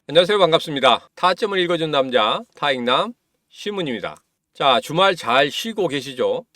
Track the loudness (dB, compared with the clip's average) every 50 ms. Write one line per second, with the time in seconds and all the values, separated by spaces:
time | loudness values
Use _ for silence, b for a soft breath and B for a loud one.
0 | _ 0 2 2 4 4 2 2 2 2 2 0 -2 -2 -6 2 4 4 2 2
1 | -2 _ _ -2 0 0 0 0 -4 -4 -2 -2 -2 0 0 -2 -2 -2 0 0
2 | -2 0 2 0 2 2 0 -2 -6 _ _ -6 -2 -2 -2 -2 0 0 2 0
3 | 0 -2 -6 _ _ _ _ _ _ _ _ -12 -10 -8 -6 -6 -6 -6 -6 -6
4 | -8 -10 -12 -12 _ _ _ _ _ _ _ 0 2 2 2 2 0 -2 0 2
5 | 2 2 2 0 -2 0 2 2 2 2 0 -6 -8 -8 -4 -2 -2 -2 -2 -4
6 | -8 -8 -6 -4 -2 -2 -2 -4 -6 _ _